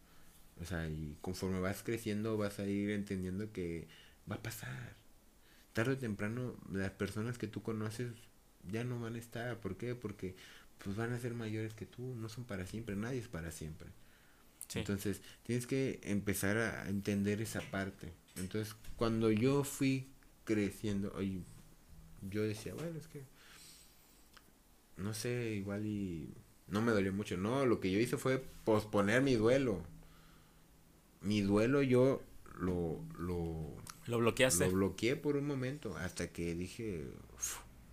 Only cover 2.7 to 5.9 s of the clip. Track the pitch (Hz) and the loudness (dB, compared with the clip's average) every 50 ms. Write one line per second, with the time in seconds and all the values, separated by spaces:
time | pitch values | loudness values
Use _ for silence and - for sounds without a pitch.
2.7 | 98 101 101 101 104 104 98 - 101 92 92 92 92 98 107 110 - 95 87 85 | 0 0 0 0 0 -2 -2 -2 -2 -2 -2 -2 -2 -4 -4 -4 -4 -4 -4 -4
3.7 | 82 82 - - - - - - - - - - 107 107 107 113 - - - 127 | -4 -6 -6 -10 -14 -20 -20 -20 -20 -14 -10 -8 -8 -6 -6 -8 -8 -8 -8 -10
4.7 | 131 127 120 - - - - - - - - - - - - - - - - - | -10 -10 -10 -12 -14 -18 -20 -20 -20 -20 -20 -20 -20 -20 -20 -20 -20 -20 -20 -4
5.7 | - 107 113 127 | -2 0 2 2